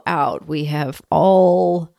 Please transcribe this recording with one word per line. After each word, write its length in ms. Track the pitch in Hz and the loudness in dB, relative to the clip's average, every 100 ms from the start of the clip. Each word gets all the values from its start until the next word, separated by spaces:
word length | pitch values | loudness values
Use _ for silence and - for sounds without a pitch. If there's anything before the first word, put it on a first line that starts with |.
| - | -4
out. 400 | 170 139 78 156 | -2 -2 -4 -8
We 200 | 151 151 | -6 -4
have 360 | 147 139 - - | -4 -6 -8 -4
all, 800 | - 190 190 180 180 180 175 165 | 0 4 4 4 4 2 -2 -6